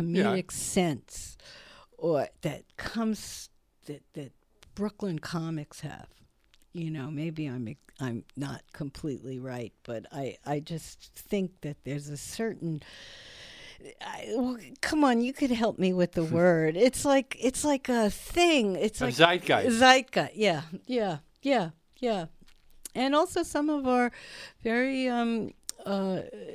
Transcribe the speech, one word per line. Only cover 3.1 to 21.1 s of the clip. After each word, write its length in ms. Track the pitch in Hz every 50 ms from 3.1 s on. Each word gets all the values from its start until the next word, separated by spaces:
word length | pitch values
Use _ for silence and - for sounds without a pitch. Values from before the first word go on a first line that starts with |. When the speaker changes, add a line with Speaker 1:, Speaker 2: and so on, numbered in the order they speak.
| 214 - - - - - - - _ _ _ _ _ _ _
Speaker 1:
that, 160 | - 147 135 - _ -
that 180 | 160 139 123 - _ _ _ _ _ - - -
Brooklyn 440 | 196 208 214 - - 214 196 165 151
comics 640 | - - 175 165 165 165 160 151 147 - - -
have. 260 | - 147 - - - - _ _ _ _ _ _ _ _ _ _ _ _ -
You 160 | 175 165 156
know, 220 | 156 151 127 147
maybe 340 | 156 143 156 170 156 156 156
I'm, 300 | 139 123 127 120 107 147 - _ - _ -
I'm 260 | - 117 117 113 - - _
not 280 | 127 143 139 131 - - _ -
completely 680 | - 151 139 - - - 151 127 - 113 131 131 123
right, 320 | 127 131 123 123 120 95 - _ -
but 240 | 120 117 110 - -
I, 260 | - 143 135 120 - - -
I 140 | 139 147 147
just 520 | 156 - 170 156 - - - - - - _
think 360 | - - - 208 202 190 175 - _
that 160 | - 147 147 - -
there's 260 | 127 143 143 143 147
a 80 | 147
certain, 640 | 139 - - - - 226 220 - - - 165 160 - - - - - - - - - - - - - - - - - - - - - - - - -
I, 240 | - - - - - 208 214
w-, 380 | 240 247 254 247 226 - - - -
come 220 | - - 320 302 285
on, 180 | 262 240 226
you 100 | 240 262 269
could 180 | - 294 240
help 260 | 247 220 233 208 -
me 160 | - 185 185 185
with 200 | 180 175 170 -
the 100 | 175 165
Speaker 2:
<laughs> 20 |
Speaker 1:
word. 500 | 160 165 170 175 180 170 160 160 156 160
It's 300 | 185 240 262 - - -
like, 320 | 285 277 277 - - - -
it's 240 | - 262 - - -
like 240 | 294 285 269 - -
a 200 | 240 233 214 202
thing. 680 | - - - - - 349 349 339 311 269 214 196 180
It's 240 | 143 190 220 - -
Speaker 2:
A 40 | 143
Speaker 1:
like 80 | 131 123
Speaker 2:
zeitgeist. 640 | 135 165 170 180 180 - - 135 104 98 247 226
Speaker 1:
Zeitgeist, 580 | 226 262 254 262 269 - - - 180 147 - -
yeah, 280 | 196 214 190 165 160 170 160 180 - -
yeah, 320 | - 254 233 208 190